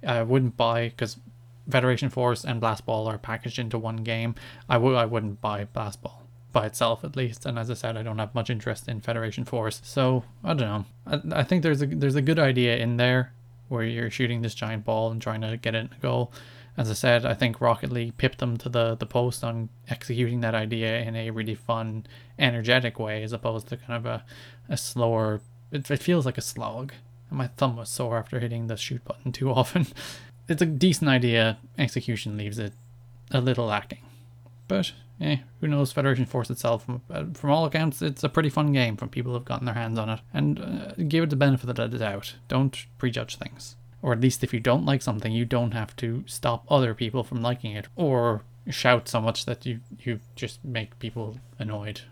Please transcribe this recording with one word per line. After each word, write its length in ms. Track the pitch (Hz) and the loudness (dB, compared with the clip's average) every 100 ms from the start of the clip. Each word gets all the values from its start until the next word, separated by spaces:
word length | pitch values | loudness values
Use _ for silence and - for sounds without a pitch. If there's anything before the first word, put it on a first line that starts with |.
I 200 | 156 120 | 0 0
wouldn't 340 | 113 135 127 - | 4 4 4 2
buy, 340 | 117 117 117 - | 0 2 -2 -4
'cause 220 | 113 - - - - - - | -6 -6 -18 -20 -20 -18 0
Federation 400 | 131 127 120 139 | 2 4 2 0
Force 340 | 131 123 117 | 2 0 0
and 160 | - 117 | -2 0
Blast 240 | 113 107 - | 0 -2 -2
Ball 180 | 110 110 | -2 -2
are 140 | 107 | -4
packaged 400 | - 113 120 120 | -6 -6 -6 -6
into 180 | 117 113 | -4 -4
one 200 | 113 113 | -4 -4
game. 360 | 110 113 117 113 - - - | -2 -2 -2 -4 -10 -18 0
I 120 | 123 | 4
wou-, 160 | 127 127 | 6 4
I 100 | 113 | 2
wouldn't 340 | 117 107 104 | 0 -2 -4
buy 260 | 107 104 104 | -4 -4 -6
Blast 360 | - 107 - | -6 -8 -8
Ball 220 | - - - - - | -14 -14 -20 -20 0
by 120 | 117 107 | 0 0
itself, 380 | - 117 117 | 0 0 0
at 140 | 156 131 | -4 -4
least. 280 | 123 113 143 | -4 -4 -6
And 140 | 117 | -4
as 100 | 113 | -4
I 40 | 117 | -4
said, 220 | 117 113 | -4 -4
I 60 | |
don't 140 | 113 110 | -4 -4
have 160 | 107 | -2
much 160 | 120 110 | -2 -2
interest 380 | 113 113 110 - | -2 -4 -6 -6
in 140 | 113 | -6
Federation 420 | 110 117 113 104 | -4 -2 -2 -4
Force. 380 | 123 123 110 - | -4 -2 -2 -4
So, 400 | - - 131 127 - - | -4 2 4 2 0 -8
I 100 | 175 | -2
don't 140 | 156 113 | 0 0
know. 180 | 104 98 - - | -2 -6 -12 -4
I, 360 | 147 156 160 | -4 -2 -2
I 20 | |
think 180 | 127 180 | 2 4
there's 200 | 160 143 | 4 2
a, 40 | 139 | 0
there's 300 | 156 139 139 | 2 2 4
a 60 | |
good 180 | 139 160 | 4 4
idea 380 | 139 127 123 120 | 4 6 4 4
in 200 | 117 120 | 2 4
there 360 | 123 127 123 - - - - | 4 4 2 -6 -20 -20 -6
where 160 | 123 | -2
you're 260 | 113 117 117 | -2 -2 -4
shooting 320 | - 123 117 | 0 0 0
this 140 | 113 - | -2 -4
giant 300 | 110 110 107 | -4 -4 -2
ball 260 | 110 113 | 0 0
and 100 | 113 | -2
trying 200 | 113 110 | -4 -4
to 160 | 110 113 | -4 -4
get 180 | 117 110 | -2 -2
it 40 | |
in 100 | 120 - | -4 -4
a 60 | |
goal. 300 | 131 123 120 - - - - - | -2 0 -2 -6 -20 -20 -12 -4
As 120 | 113 | -2
I 40 | |
said, 320 | 107 123 120 127 | 2 4 4 4
I 80 | |
think 260 | 110 123 110 | 0 0 2
Rocket 320 | 123 113 - | 2 2 0
League 260 | 123 117 - | -4 -4 0
pipped 220 | 131 - | 0 0
them 160 | 123 117 | -4 -2
to 120 | - | -2
the, 260 | 120 113 113 | 2 2 0
the 100 | 110 | -2
post 380 | 123 123 - | 0 0 -2
on 260 | 120 113 113 - - | -4 -4 -6 -10 -10
executing 500 | 120 - 120 120 120 | -8 -4 0 0 2
that 160 | 117 110 | 0 0
idea 460 | 110 113 113 113 | 0 -2 0 0
in 160 | 113 113 | -2 -4
a 140 | 113 | -4
really 220 | 110 110 | -4 -4
fun, 540 | 107 - 113 113 110 - - - - | -6 -2 -2 -2 -6 -10 -18 -20 0
energetic 580 | 135 120 110 127 120 - | 0 2 4 4 4 -4
way, 240 | 110 107 | -4 -4
as 120 | 110 | -6
opposed 340 | 113 117 113 - | -4 -4 -4 -6
to 100 | 120 | -12
kind 200 | - 117 | -6 -6
of 80 | 117 | -4
a, 180 | 117 - - - - - | -8 -10 -20 -20 -20 -6
a 80 | 127 | -6
slower, 640 | - 123 117 113 107 107 - - - | -4 0 2 2 2 -2 -6 -20 -8
it, 200 | 147 135 | -8 -2
it 100 | 143 | -2
feels 240 | - 175 135 | 2 2 2
like 120 | - | -2
a 40 | |
slog. 520 | - - 110 113 135 - - - - | -8 -8 -8 -8 -10 -14 -20 -20 -8
And 80 | 143 | -4
my 100 | 127 | -4
thumb 280 | - 135 117 | 0 0 0
was 120 | 117 | -8
sore 280 | - 123 117 | -4 -2 -2
after 220 | 107 127 | -2 -4
hitting 280 | 117 117 113 | -2 -4 -4
the 100 | 110 | -4
shoot 260 | - 123 | -4 -6
button 280 | - - 131 | -8 -8 -6
too 200 | 123 135 | -2 2
often. 360 | 127 123 180 143 | 4 4 4 0
<laughs> 40 | - - - - - - | -2 -14 -14 -18 -20 -4
It's 120 | 160 | 2
a 40 | 170 | 2
decent 440 | 147 185 165 151 | 6 6 6 6
idea. 480 | 127 120 117 113 110 - - | 6 6 6 4 2 -8 -2
Execution 600 | 131 - 120 110 110 104 | 0 0 -2 -4 -4 -6
leaves 200 | 104 104 | -4 -4
it 140 | 104 - - - - - - | -6 -8 -20 -20 -20 -20 -2
a 100 | 135 | 0
little 240 | 127 123 117 | 2 2 2
lacking. 340 | 104 - - - - - - - - - | 0 -2 -14 -16 -20 -20 -20 -20 -20 -2
But, 240 | 190 185 - - - | 0 0 -6 -20 -4
eh, 200 | 156 139 - - | 0 0 -2 -4
who 80 | 156 | 0
knows? 240 | 143 139 | 2 2
Federation 340 | - 135 127 123 | 2 2 2 2
Force 240 | 123 120 | -2 -4
itself, 360 | 123 123 117 - | -2 0 0 -2
uh, 360 | 123 - 170 151 | -8 -6 -8 -8
from 160 | 165 147 | -4 2
all 160 | 151 160 | 2 2
accounts, 360 | 160 160 - | 2 0 0
it's 220 | 160 135 | -4 -2
a 60 | 143 | 0
pretty 180 | 165 156 | 2 2
fun 240 | - 151 | 2 4
game 240 | 139 120 104 | 4 2 0
from 140 | 113 | -6
people 240 | - 123 | -4 -4
who've 100 | 120 | -4
gotten 220 | 123 117 123 | -4 -4 -2
their 100 | 117 | -4
hands 240 | 113 113 | -2 -2
on 100 | 110 | -2
it. 120 | 110 - | -4 -6
And, 240 | - 147 147 | 0 0 0
uh, 320 | - - - - 160 | -4 -8 -8 -4 0
give 160 | 160 165 | 2 2
it 60 | |
the 40 | 143 | 4
benefit 340 | 139 131 120 | 4 4 0
of 220 | 120 113 | -2 -2
the 60 | 120 | -2
doubt. 380 | 110 101 - - - | -4 -4 -10 -16 -2
Don't 380 | 127 135 - - - | 0 0 -2 -16 -4
prejudge 380 | 127 120 113 - | -4 -2 -8 -10
things. 400 | - - - - - - | -12 -12 -18 -18 -20 -6
Or 120 | - | -2
at 80 | 117 | 4
least 200 | 127 - | 4 4
if 120 | 123 | -2
you 80 | 117 | 0
don't 240 | 113 123 156 | 2 2 4
like 160 | 139 | 0
something, 320 | - 104 110 | 0 -4 -2
you 100 | 113 | -2
don't 300 | 117 123 120 | 0 0 0
have 200 | 113 104 - | -2 -6 -6
to 260 | 117 120 135 | -4 -4 -6
stop 360 | - 123 117 - | -4 -2 -2 2
other 240 | 147 123 | 4 4
people 320 | 110 113 127 113 | 0 -2 -2 -4
from 160 | 123 | -2
liking 320 | 120 123 117 | -2 -2 -4
it 140 | 107 101 - | -8 -10 -2
or 460 | 160 131 120 107 - - - | 2 4 2 0 -4 -16 -8
shout 400 | - 127 120 117 | 0 4 4 4
so 100 | 117 | 0
much 240 | 110 117 | 0 -2
that 220 | - 117 127 | -4 -4 -4
you, 160 | 117 - - | -8 -10 -10
you 220 | 127 110 - - | -6 -6 -8 -10
just 260 | 117 - | -10 -8
make 340 | 147 117 107 - | -8 -6 -6 -10
people 420 | 117 120 110 120 - - | -10 -8 -8 -10 -18 -10
annoyed. 400 | 110 107 104 - - | -6 -6 -8 -10 -14